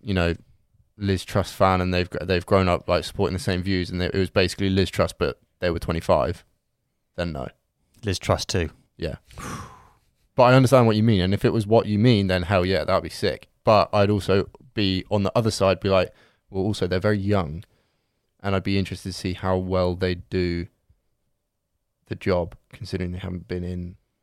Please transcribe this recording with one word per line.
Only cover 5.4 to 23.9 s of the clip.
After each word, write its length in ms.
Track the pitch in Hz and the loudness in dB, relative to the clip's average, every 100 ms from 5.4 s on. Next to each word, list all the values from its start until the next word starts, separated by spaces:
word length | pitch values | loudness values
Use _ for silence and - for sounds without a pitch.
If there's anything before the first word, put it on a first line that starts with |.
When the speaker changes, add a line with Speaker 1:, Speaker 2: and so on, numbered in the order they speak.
| _ _ | _ _
Speaker 1:
they 100 | 90 | -4
were 100 | 82 | -2
twenty-five, 640 | - 82 - 80 62 - _ _ _ _ _ _ _ - | -4 -4 0 0 0 -6 _ _ _ _ _ _ _ -8
then 160 | 87 | -8
no. 140 | 71 64 - _ _ _ _ | -6 -12 -14 _ _ _ _
Speaker 2:
Liz 140 | 98 90 | -6 -4
Truss 260 | - 90 - | -2 -2 -2
too. 240 | 95 78 - _ - | -4 -4 -8 _ -10
Speaker 1:
Yeah. 180 | 80 - _ - | -10 -10 _ -16
<sighs> 80 | - - - - - _ _ _ _ - | -14 -12 -14 -20 -20 _ _ _ _ 2
But 80 | 123 | 6
I 100 | 131 | 6
understand 320 | 127 131 113 | 8 6 6
what 80 | 107 | 4
you 80 | |
mean, 180 | 113 101 | 4 4
and 100 | 90 | 2
if 140 | 98 120 | 2 0
it 80 | |
was 140 | 98 101 | 0 2
what 180 | 113 101 | 2 2
you 140 | 104 | 2
mean, 260 | 120 107 95 | 4 4 2
then 160 | 92 | -2
hell 240 | 85 98 90 | 0 0 2
yeah, 180 | 92 | 0
that 80 | 76 | 0
would 120 | 92 | -2
be 60 | 82 | -2
sick. 400 | - 98 - - _ | -4 -4 -4 -10 _
But 260 | - 107 - | 2 4 4
I'd 160 | 104 101 | 2 2
also 400 | 104 - 98 - - - | 2 2 0 0 -10 -10
be 320 | - 98 92 - | -2 0 0 -2
on 100 | 104 | -2
the 100 | 98 120 | 0 0
other 160 | 113 | 0
side, 280 | - 98 92 | 2 2 2
be 100 | 98 | 2
like, 220 | 95 87 - _ _ _ | 2 2 -6 _ _ _
"Well, 140 | 95 | -4
also, 240 | 95 104 90 | -4 -2 -2
they're 120 | 92 | -2
very 200 | 107 104 | 0 -2
young," 440 | 98 101 78 82 - _ _ _ _ _ _ _ | 0 -2 -2 -8 -14 _ _ _ _ _ _ _
and 140 | 98 95 | -4 -2
I'd 80 | |
be 160 | 95 98 | 0 -2
interested 300 | 95 98 95 | -2 -6 -10
to 40 | |
see 200 | 90 92 | -8 -8
how 240 | 90 95 92 | -6 -2 -2
well 360 | 92 92 90 | 0 -2 -2
they 220 | 87 92 90 | -2 -2 -4
do 500 | - 92 90 85 85 _ _ _ _ _ _ _ _ _ _ _ _ _ _ | -4 -2 -2 -4 -8 _ _ _ _ _ _ _ _ _ _ _ _ _ _
the 80 | 98 | -8
job, 400 | - 90 85 - _ | -2 -2 -2 -10 _
considering 400 | - 98 92 90 | -18 -10 -6 -6
they 80 | 90 | -8
haven't 280 | 92 90 - | -8 -10 -8
been 160 | 90 | -8
in 320 | 90 90 87 | -6 -8 -10